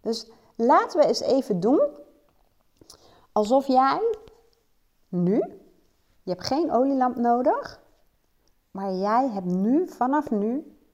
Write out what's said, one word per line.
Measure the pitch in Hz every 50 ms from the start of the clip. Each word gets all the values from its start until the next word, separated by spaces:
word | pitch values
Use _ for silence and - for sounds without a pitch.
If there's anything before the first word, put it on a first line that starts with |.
Dus | _ 214 226 220 - - - _ _ _ _
laten | - 233 240 294 359 453 453 - 302
we | 294
eens | 170 220 -
even | - - 240 269 - - 208 175
doen | 170 220 269 392 571 571 - - - _ _ _ _ _ _ _ _ _ _ _ _ _ _ _ - _ - - _ - _ _ _ _
alsof | _ 208 214 208 254 277 269
jij | 269 262 254 262 269 285 330 427 466 427 - - - - _ _ _ _ _ _ _ _ _ _ _ _ _ _ _
nu, | - 180 175 175 202 269 640 719 - - - _ _ _ _ _ _ _ _ _ _ _ _ 190
je | 180
hebt | 180 -
geen | - 262 285 349 -
olielamp | - 226 254 277 277 262 254 247 247
nodig, | 254 233 240 240 240 254 294 415 554 523 - - - _ _ _ _ _ _ _ _ _ _ _ _ _ _ _ _ _ _
maar | _ 190 196 196
jij | 190 185 190 208 214 240 269 269
hebt | 214 196 180
nu, | 180 180 185 190 220 262 311 370 349
vanaf | - - 240 254 277 302 294 -
nu | 233 208 202 220 240 294 330 - - _ _ _